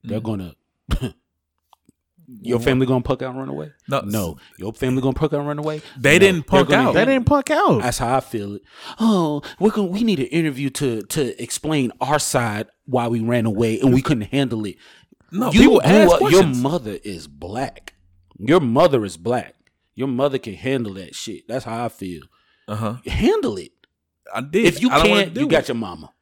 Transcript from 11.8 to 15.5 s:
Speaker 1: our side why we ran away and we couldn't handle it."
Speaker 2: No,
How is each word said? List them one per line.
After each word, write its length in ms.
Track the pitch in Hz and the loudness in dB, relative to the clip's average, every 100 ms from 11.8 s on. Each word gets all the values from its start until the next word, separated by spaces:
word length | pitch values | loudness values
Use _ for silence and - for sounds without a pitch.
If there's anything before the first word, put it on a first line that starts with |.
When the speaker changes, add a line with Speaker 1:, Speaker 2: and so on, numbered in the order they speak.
| 123 - | -2 -4
Speaker 1:
our 180 | - 147 | -2 0
side 500 | - 135 117 104 110 _ - | 0 -2 -2 -4 -10 _ -4
why 220 | 127 120 | -2 0
we 120 | 117 | -2
ran 240 | 113 120 | 0 0
away 340 | 113 104 113 110 | 0 0 0 2
and 120 | 131 | 4
we 80 | 127 | 2
couldn't 280 | 131 120 101 | 2 -2 -2
handle 340 | 135 131 117 | -2 -2 -4
it." 120 | 104 - - _ _ _ _ | -8 -10 -20 _ _ _ _
Speaker 2:
No, 220 | 180 247 | -4 2